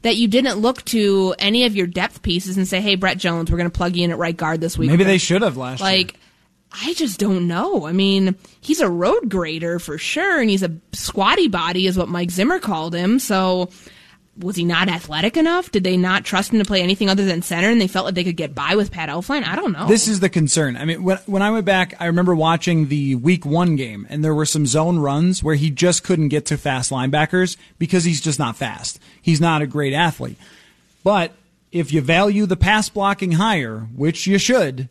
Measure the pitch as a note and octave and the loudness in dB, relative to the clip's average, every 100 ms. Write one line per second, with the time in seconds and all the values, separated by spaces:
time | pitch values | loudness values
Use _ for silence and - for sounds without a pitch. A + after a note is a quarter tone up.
0 | A#3 A3 A#3 A#3 C4+ G3+ A3+ B3+ - A3+ | 0 2 2 2 2 0 0 -2 -2 0
1 | G3+ G3 F#3 - G3+ A#3 B3 G3+ F3+ F3+ | 2 2 0 0 0 2 2 0 -2 -2
2 | G3 - - F3 F#3 F#3+ F#3 F#3 G#3 F#3+ | -6 -6 -4 -4 -2 -2 -2 -2 -2 0
3 | F#3+ F3+ F3+ E3+ E3 E3+ F3 F3 F3 F3 | 0 -2 -2 -2 -2 -2 -2 -2 -2 0
4 | F3 E3 E3+ E3 D#3+ D#3+ E3 - C3 E3 | -2 -2 -4 -2 -2 -2 -4 -2 2 4
5 | F#3+ F#3+ - F3+ G#3+ B2+ B2+ B2+ F#3+ F#3+ | 4 2 2 0 0 -2 -8 -4 0 0
6 | F3+ - _ _ _ _ _ - C4 F4 | 0 -8 _ _ _ _ _ -10 -8 -4
7 | D4 F3+ G3+ F#3+ F3 F3 D#4 F#4+ D3+ F3+ | -4 -2 -2 0 0 -2 -2 -2 -2 0
8 | G3 G3 F#3+ F#3+ - _ - D#4 A#3+ F3 | 2 2 2 -2 -10 _ -4 0 0 2
9 | F#3 G#4+ C#4 F#3 E3 D#3+ E3+ E3+ - D3+ | 2 2 0 -2 -4 -4 -4 -4 -6 -8
10 | - D4 F#4+ E4+ A3+ F#3+ F#3 E3 _ - | -6 -2 0 2 2 2 0 -6 _ -10
11 | - - G3 F4 E4 F#3 E3 F3+ F#3+ F#3 | -8 0 2 2 2 0 -2 0 0 0
12 | F3 F3 F3 F3 A3+ F#4 A3 E3+ D#3+ E3+ | -2 -2 -4 0 0 0 -2 -4 -4 -2
13 | F3+ B3 - G3 F#3 F#3 F3+ - - - | 0 0 2 0 2 0 -2 -8 -20 -20
14 | - _ _ - F3+ F3 E3+ E3+ F#3 E3+ | -20 _ _ -10 -8 -2 0 2 0 -2
15 | E3 D#3 G3 E4 D#4+ F4 F4+ G#3 F#3 F3+ | -4 -2 0 2 2 2 0 -2 0 2
16 | F3+ F#3+ - F#3+ G3+ A3 G3 G3 F3+ F#3+ | 2 0 0 -2 0 0 2 0 2 0
17 | G3+ G3 G3 E3+ F3+ E3+ G3 A#3 F#3+ F#3 | 2 2 2 0 -2 0 2 4 2 -2
18 | F#3 F3+ F3+ E3+ D#3 C#3 C#3+ G3 G3+ F3+ | -4 -2 -2 -2 -6 -4 0 0 0 -4
19 | D#3+ D3+ F#3+ C#4+ G#3 F#3 F4+ D#3 F3 A3 | -6 -6 -4 -4 -4 -4 -4 -4 2 4
20 | A3 G3+ F#3 F3 D3+ E3 D3 A#2+ D3+ E3 | 4 0 0 2 2 2 0 -2 -4 -2
21 | F3+ F#3 - G3 G#3 A3 F#3+ F#3+ F#3 - | -2 -2 -2 -2 0 0 0 0 0 -4
22 | E3+ E3+ F3+ E3+ D#3+ E3 - E3 D3 D3 | -2 2 2 2 2 0 2 0 2 0
23 | C#3 C3 C3 F3+ C#3+ D#3+ F3+ D3 B2 G#2 | 0 0 2 2 0 0 2 0 -2 -10
24 | - D3 D#3 D3+ D3+ D#3 C#3+ D3+ E3 F3 | -10 -2 0 0 0 0 2 2 2 2
25 | C#3+ C#3+ F3 F#3 D#3 D3 D#3 C3+ F3 F3 | 0 2 2 0 0 0 0 2 2 2
26 | - F3 D3+ D3 D3 D3 D3 C3 B2 C3 | 0 0 2 0 -2 -4 -2 -2 -2 -2
27 | C3 D3 D#3 F#3 F#3 - - _ E3 F#3 | 0 2 2 2 0 -2 -18 _ 0 2
28 | E3+ D3+ D#3+ C#3+ B2+ A2+ A#2+ G#2 - - | 2 0 -2 -2 -4 -4 -8 -8 -12 -12
29 | - _ - D#3 E3+ D#3 D3 C#3+ C#3+ C#3 | -20 _ 0 2 4 2 -2 -2 -2 0
30 | E3+ - B2 - - - _ _ _ _ | 0 -2 -10 -12 -20 -20 _ _ _ _
31 | F#3+ G3+ E3+ - _ _ _ E3+ C#3+ D#3 | 0 2 0 -6 _ _ _ -4 0 0
32 | C3+ E3 G#3 G3+ G#3 F3+ F#3+ G#3+ G#3 G#3 | 2 2 4 2 0 2 2 2 0 -2
33 | G3 G3+ F#3 E3 A3 F#3+ A#2+ A2 A2+ B2 | -2 0 0 2 2 0 -2 -8 -10 -2
34 | D3 D#3+ - G3 F#3+ B3 D#3+ B2+ C3 | -2 -2 0 2 4 2 2 -4 -10